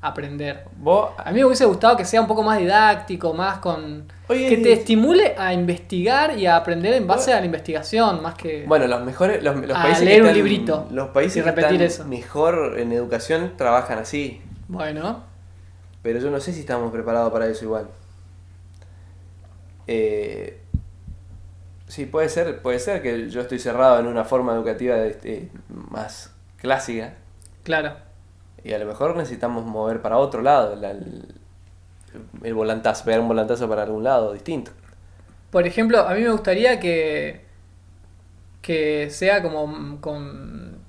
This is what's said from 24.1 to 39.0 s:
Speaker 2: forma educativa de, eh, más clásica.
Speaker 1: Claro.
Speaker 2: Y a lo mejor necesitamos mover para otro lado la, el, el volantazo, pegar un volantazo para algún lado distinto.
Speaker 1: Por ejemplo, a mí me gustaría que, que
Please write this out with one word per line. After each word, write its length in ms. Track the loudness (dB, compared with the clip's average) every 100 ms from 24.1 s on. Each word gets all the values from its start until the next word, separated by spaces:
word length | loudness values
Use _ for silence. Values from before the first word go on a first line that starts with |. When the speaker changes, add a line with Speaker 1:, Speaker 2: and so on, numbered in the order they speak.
| -2 0
Speaker 2:
forma 280 | 0 0
educativa 420 | -2 -4 -4 -2 0
de, 220 | -2 -6
eh, 260 | -10 -12 -12 -18 -20
más 640 | -18 -14 -12 -12 -14 -20 -20 -20 -12
clásica. 560 | -4 -2 -2 -10 -10 -16 -20 -20 -20 -20
Speaker 1:
Claro. 320 | -4 -4 -4 -10 -20 -20 -20 -20 -20 -20
Speaker 2:
Y 80 | -8
a 60 | -8
lo 60 | -6
mejor 300 | -4 -4 -2
necesitamos 480 | -6 -6 -6 -6 -8
mover 360 | -6 -4 -4
para 160 | 0 0
otro 240 | 0 0
lado 340 | 2 4 2 -2
la, 140 | -8
el, 440 | -10 -12 -16 -18 -20 -20 -20 -20 -20 -20 -20 -20 -20 -20 -12
el 100 | -6
volantazo, 500 | -2 -2 0 0 -2
pegar 160 | 0 2
un 80 | 2
volantazo 400 | 0 0 -2 -2
para 160 | -2
algún 200 | -4 -2 2
lado 260 | 2 0
distinto. 380 | -6 -8 -8 -10 -18 -20 -20 -20 -20 -20 -20 -4
Speaker 1:
Por 160 | 0 0
ejemplo, 320 | 0 2 4 4
a 60 |
mí 80 | 2
me 80 | 0
gustaría 480 | 0 0 2 2 2
que, 680 | 0 0 -2 -4 -6 -10 -20 -20 -20 -20 -20 -20 -20 -20 -20 -20 -20 -20
que 480 | -6 -2 0 -2